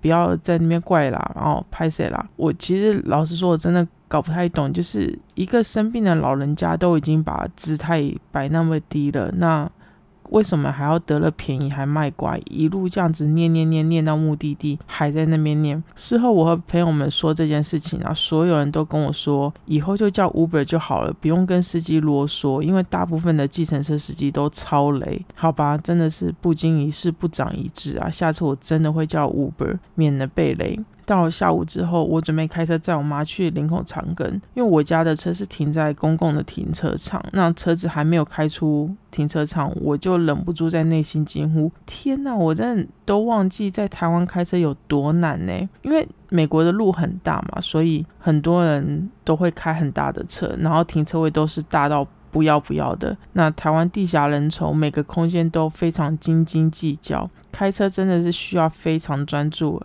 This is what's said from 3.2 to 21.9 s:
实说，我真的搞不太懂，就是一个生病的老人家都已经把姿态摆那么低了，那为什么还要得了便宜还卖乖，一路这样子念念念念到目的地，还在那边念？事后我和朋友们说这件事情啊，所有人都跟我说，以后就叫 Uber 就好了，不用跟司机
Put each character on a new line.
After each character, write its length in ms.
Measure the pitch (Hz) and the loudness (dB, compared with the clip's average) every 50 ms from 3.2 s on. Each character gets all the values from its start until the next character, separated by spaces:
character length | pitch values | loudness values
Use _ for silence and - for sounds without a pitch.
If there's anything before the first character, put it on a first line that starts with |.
| 160 | 0
实 120 | 160 170 | 0 -2
说， 140 | 170 185 180 | -2 2 2
我 60 | 170 | 2
真 160 | 160 160 170 175 | 2 2 2 2
的 140 | 180 170 170 _ _ _ _ | 2 2 0 _ _ _ _
搞 120 | - 151 | -2 -2
不 120 | 139 - 160 | -2 0 -2
太 160 | 175 175 175 | -2 -2 0
懂， 240 | 175 - 147 135 156 | 0 0 -2 0 -2
就 100 | 175 175 | -2 -4
是 340 | - - 104 - - - - - _ _ | -4 -2 -2 -2 -2 -4 -8 -14 _ _
一 120 | - 185 | -6 -4
个 160 | 185 - 240 220 | 0 2 2 2
生 280 | - - 226 214 220 233 | 2 0 0 -2 0 0
病 100 | 240 214 | 0 2
的 140 | 196 170 | 2 2
老 180 | 160 - 127 135 | 2 2 2 0
人 220 | 135 139 143 151 | 0 0 -2 -2
家 200 | 156 175 170 165 | 0 0 0 0
都 220 | 160 180 180 170 156 | 2 2 4 4 2
已 20 | |
经 220 | 151 156 156 156 156 | 2 2 2 2 2
把 240 | 156 - - - - - | 0 -4 -4 -6 -6 -8
姿 220 | - - 160 156 | -8 -4 -4 -4
态 360 | 151 156 156 170 160 147 143 - - _ _ - | -4 -2 0 0 0 0 -2 -4 -8 _ _ -6
摆 160 | 143 135 139 | -4 -2 0
那 160 | 151 165 165 | 0 2 2
么 140 | 165 160 156 | 2 0 -2
低 320 | 151 _ - 151 143 143 143 | -4 _ -4 -2 -2 0 0
了， 200 | 139 101 - - | -2 -2 -2 -2
那 340 | 180 180 165 160 151 147 170 - _ - - _ _ _ _ _ _ _ - | 0 2 2 2 2 0 -4 -10 _ -20 -20 _ _ _ _ _ _ _ 0
为 120 | - 214 214 | 2 2 2
什 160 | - - 156 | 4 0 0
么 140 | 143 139 139 | 0 -2 -2
还 100 | 139 143 | -2 0
要 140 | 147 160 170 | 0 0 0
得 180 | 170 - 151 147 | 0 0 0 2
了 120 | 165 160 151 | 2 0 0
便 280 | - - - 139 127 | -2 -6 -6 -4 -2
宜 100 | 135 135 | -2 -4
还 140 | 143 139 135 | -4 -4 -4
卖 260 | 143 147 156 151 143 - | -2 -2 0 -2 -2 -4
乖， 280 | - - - - - - | -4 -6 -4 -4 -6 -8
一 200 | - - - - 156 | -10 -4 -2 0 0
路 200 | 175 196 185 185 | 0 -2 -4 -2
这 100 | 180 208 | -2 0
样 140 | 180 165 160 | 0 0 0
子 140 | - 151 | 0 0
念 260 | 147 156 165 165 165 165 | 2 2 2 4 4 4
念 160 | 160 160 160 | 2 2 2
念 180 | 160 160 156 160 | 2 2 2 2
念 140 | 165 165 156 | 2 2 2
到 140 | 156 151 | 2 2
目 180 | 151 160 156 151 | 2 2 0 0
的 200 | 147 - 151 143 | -2 -4 -6 -6
地， 240 | - - 151 143 151 - | -4 -4 -4 -4 -4 -8
还 260 | - - - 156 147 143 | -12 -4 -2 -2 0 0
在 140 | 156 156 | 0 2
那 100 | 156 160 | 2 2
边 240 | 156 156 151 151 151 | 2 2 2 2 2
念？ 220 | 156 147 143 156 160 - - | 0 0 0 -4 -6 -10 -10
事 240 | - - - 233 233 | -8 -4 0 2 2
后 140 | 240 247 226 | 4 4 4
我 140 | 185 160 | 6 6
和 100 | 165 170 | 4 4
朋 240 | 165 170 - - 170 | 0 -2 -2 0 2
友 100 | 175 170 | 2 4
们 180 | 156 147 139 139 | 2 2 0 0
说 220 | 139 - - 160 156 | -2 0 0 0 2
这 140 | 160 165 | 2 0
件 160 | 151 151 147 151 | 0 2 0 0
事 160 | - - 151 | 0 -2 -4
情 220 | 147 - - - | -4 -4 -6 -6
啊， 120 | - - 160 | -4 -4 -4
所 320 | 151 - - 160 156 165 | -2 -2 0 2 2 4
有 100 | 180 170 | 4 4
人 140 | 151 143 147 147 | 2 2 0 0
都 100 | 156 156 | -2 -2
跟 180 | 151 - 151 | 0 0 -2
我 120 | 151 139 147 | 0 0 -2
说， 400 | - - - 147 139 139 143 151 - - | -4 -2 0 0 0 0 -2 -4 -8 -6
以 140 | - 151 151 | -2 0 0
后 140 | 143 175 196 | 0 0 0
就 140 | 202 220 202 | 2 2 0
叫 200 | 185 - 196 175 | 2 2 0 0
Uber 340 | - - 165 165 170 156 139 | 2 2 0 2 2 0 0
就 140 | 147 - 165 | 2 0 -2
好 240 | 151 - 135 82 60 | 0 0 -2 -2 0
了， 100 | - - - | -2 -4 -2
不 80 | - 156 | 0 2
用 160 | 160 180 185 | 2 2 2
跟 180 | 180 185 180 180 | 2 2 0 0
司 160 | - - 170 | 0 -2 -4
机 220 | 165 - | -2 2